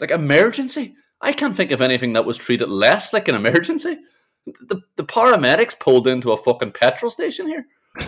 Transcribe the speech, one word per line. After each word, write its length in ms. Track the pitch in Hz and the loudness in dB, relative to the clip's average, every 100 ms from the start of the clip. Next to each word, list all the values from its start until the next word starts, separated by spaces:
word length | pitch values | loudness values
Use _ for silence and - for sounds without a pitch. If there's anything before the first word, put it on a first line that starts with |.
Like, 100 | 156 | -4
emergency? 800 | 165 143 147 220 233 262 311 233 _ _ _ | -2 2 4 4 2 -6 -6 -10 _ _ _
I 120 | 254 | -4
can't 240 | 285 285 185 | -2 -2 -2
think 160 | 160 | -2
of 80 | 131 | 0
anything 320 | 131 123 123 | 0 0 0
that 120 | 113 | 0
was 120 | 110 117 | -2 -4
treated 320 | - 120 107 | -2 -2 0
less 440 | 95 110 202 - | 2 2 2 0
like 140 | 214 196 | -2 0
an 80 | |
emergency. 640 | 117 110 165 175 330 349 302 _ _ _ _ - | 0 2 2 0 -4 -6 -8 _ _ _ _ -20
The, 340 | - - 190 - - | -16 -10 -10 -10 -12
the 80 | |
paramedics 760 | 151 233 247 208 131 160 233 - | -6 2 4 4 4 2 0 0
pulled 280 | - 127 123 | 4 4 4
into 240 | 127 120 | 0 0
a 40 | 107 | 0
fucking 360 | - 117 104 | 0 -2 -4
petrol 380 | - 123 - 240 | 0 0 0 -6
station 380 | - - 254 311 | -6 -6 -6 -8
here. 180 | 320 - _ _ - | -10 -12 _ _ -14